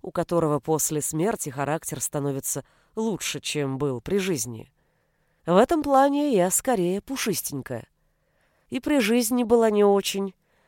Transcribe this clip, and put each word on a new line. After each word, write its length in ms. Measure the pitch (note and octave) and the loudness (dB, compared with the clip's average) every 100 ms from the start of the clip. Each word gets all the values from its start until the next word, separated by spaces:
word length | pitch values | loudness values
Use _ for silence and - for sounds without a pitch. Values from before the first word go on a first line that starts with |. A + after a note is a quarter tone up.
у 80 | F#3 | -10
которого 500 | - E3 E3+ D#3+ D3 | -6 -2 0 0 -2
после 420 | - D#3 - D3+ | -2 -2 -2 -4
смерти 480 | - D#3 G3 - D3+ | -4 -2 -2 -2 -6
характер 520 | C3 C#3+ D#3+ - C3+ | -6 -4 -4 -6 -8
становится 640 | - D3 C#3 C#3 - C#3+ - _ _ - | -6 -4 -4 -4 -6 -8 -10 _ _ -4
лучше, 460 | A3 F3+ - C#3+ | -4 -2 -6 -8
чем 360 | - D3+ C#3 C3+ | -6 -4 -4 -2
был 240 | C#3+ B2 | -4 -4
при 160 | - G3 | -2 -2
жизни. 560 | F#3+ D3 B2 A2 - _ _ _ _ _ _ _ - | 0 -4 -6 -10 -16 _ _ _ _ _ _ _ 2
В 120 | F3+ | 4
этом 260 | B3+ E4 | 4 2
плане 500 | C#4+ C4+ C#4 C#4+ D4 | 4 4 4 2 2
я 160 | G#3 F3+ | 2 2
скорее 500 | - - A3+ F3 G3 | 0 0 0 0 -2
пушистенькая. 840 | - C4+ A3+ D#3+ - C#3 - A#2+ - _ _ _ _ _ _ _ - | -6 -6 -4 -4 -6 -10 -10 -12 -12 _ _ _ _ _ _ _ -10
И 100 | B3+ | -6
при 200 | D4+ C#4+ | 0 2
жизни 440 | G#3 A#3+ A3+ B3+ | 4 2 2 0
была 260 | A3 A#3 A3+ | 4 4 4
не 140 | G#3 | 6
очень, 500 | G3+ G3+ - G3 G3 - _ _ | 6 4 0 -4 -6 -8 _ _